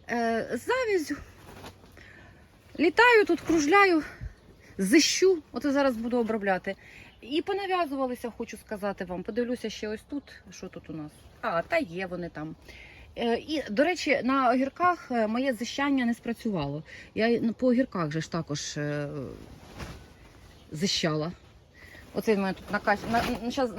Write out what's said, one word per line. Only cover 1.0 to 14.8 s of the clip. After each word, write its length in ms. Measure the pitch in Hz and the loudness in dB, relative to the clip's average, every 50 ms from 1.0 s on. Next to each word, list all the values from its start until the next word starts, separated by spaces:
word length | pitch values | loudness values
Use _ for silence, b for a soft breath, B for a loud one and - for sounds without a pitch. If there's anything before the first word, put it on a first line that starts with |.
| 294 - 294 - - - - - - - - - - - - - - - - B B B B B B B B B B B - - - - - - | 0 -2 -6 -10 -10 -20 -20 -20 -20 -20 -20 -18 -18 -18 -20 -20 -20 -20 -20 B B B B B B B B B B B -20 -20 -20 -10 -2 2
Літаю 460 | 285 359 - - 466 494 480 427 403 | 2 4 6 8 8 8 8 8 6
тут, 160 | - 339 - | 4 2 0
кружляю, 640 | - - 320 330 285 285 370 403 403 381 349 311 285 B B B B B B B - - - B B B B B | 2 0 2 2 4 6 6 6 6 6 6 2 0 B B B B B B B -20 -20 -20 B B B B B
зищу. 600 | 196 185 240 330 - - - - 359 381 370 311 - - | 2 6 6 6 6 6 2 4 4 4 4 4 -2 -8
Оце 200 | - 247 - 294 | -8 -4 -2 0
зараз 240 | 269 285 277 269 240 | 2 4 2 2 0
буду 220 | 220 226 240 240 247 | 0 -4 -2 0 0
обробляти. 560 | 233 208 220 220 196 196 190 185 - 196 196 B B B B B B B B B | 2 2 0 0 2 0 0 0 0 -6 -8 B B B B B B B B B
І 220 | - 220 277 330 | -10 -4 -2 -2
понав'язувалися, 880 | - - 403 381 403 370 370 359 339 277 285 269 269 254 247 233 - 233 | -2 0 -2 -2 0 0 0 0 0 0 -2 -2 -2 -2 -4 -4 -8 -10
хочу 260 | 214 - 233 - - | -8 -8 -10 -10 -10
сказати 480 | - - - 220 196 202 202 196 - 196 | -14 -12 -10 -8 -4 -4 -4 -4 -4 -6
вам. 180 | 175 180 175 | -6 -6 -8
Подивлюся 480 | 180 - 214 240 240 233 247 233 - 220 | -6 -4 -2 -2 -2 -2 -4 -4 -6 -8
ще 180 | - - - 214 | -8 -8 -8 -8
ось 140 | 214 220 - - | -8 -8 -10 -8
тут, 120 | 294 285 - - - - - 202 | -10 -10 -10 -12 -20 -20 -20 -20
що 180 | 175 - - 180 | -16 -14 -14 -14
тут 220 | - 170 - - | -14 -16 -14 -12
у 20 | |
нас. 200 | 151 160 151 151 - - - - - - | -12 -10 -12 -12 -14 -20 -20 -20 -14 -6
А, 220 | - 226 175 170 | -4 -2 0 0
та 160 | 170 - 339 330 | 0 0 0 -2
є 280 | 285 170 165 180 190 | -2 -2 -6 -8 -8
вони 220 | 175 180 170 175 165 | -6 -6 -8 -8 -8
там. 280 | - 156 156 160 160 - B B B B B B B B B B - | -8 -10 -10 -10 -12 -14 B B B B B B B B B B -8
Е, 200 | - 233 233 226 | -4 -2 0 0
і, 260 | 190 120 - 311 285 - - | -2 -2 -4 -4 -4 -4 -2
до 140 | 208 202 294 | 2 2 2
речі, 360 | 339 370 - - 302 254 - - | 2 2 0 0 2 2 2 2
на 260 | 247 269 277 262 233 | 0 2 2 4 4
огірках, 580 | 247 254 269 269 - - | 4 2 2 0 0 2